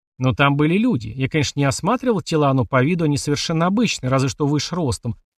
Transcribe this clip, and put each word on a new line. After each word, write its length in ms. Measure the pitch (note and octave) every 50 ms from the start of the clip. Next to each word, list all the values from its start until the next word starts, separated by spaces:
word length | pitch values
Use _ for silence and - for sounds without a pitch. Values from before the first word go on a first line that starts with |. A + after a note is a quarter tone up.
| _ _ _
«Но 160 | - B2+ C3 -
там 240 | - C#3+ C#3+ C#3+
были 200 | C#3+ D3+ D#3 F3
люди. 320 | G#3 A#3 B3+ F#3+ A#2+ G#2+ A2
Я, 200 | A2+ C3 C3+ -
конечно, 300 | - D#3 C#3+ - - C#3+
не 60 | C#3
осматривал 560 | C#3 A#2+ - - F#3+ B3 B3 - B3+ A3 E3+
тела, 300 | - - D#3+ D3+ D3 C#3 C3+
но 120 | C3 A#2+
по 180 | - C#3 B2+ B2+
виду 220 | D#3 F#3 E3 E3
они 120 | D3 D3
совершенно 500 | C3+ - D3 D3 - - - E3 D#3+ E3+
обычные, 420 | F#3 G3 A#3+ A#3 - - - - B2+
разве 200 | C3+ C3+ C3+ C3
что 180 | - - D3+
выше 280 | C#3 D3+ C#3+ - - F3
ростом. 400 | F3+ D#3+ B2+ G#2 - - A#2 - - _ _ _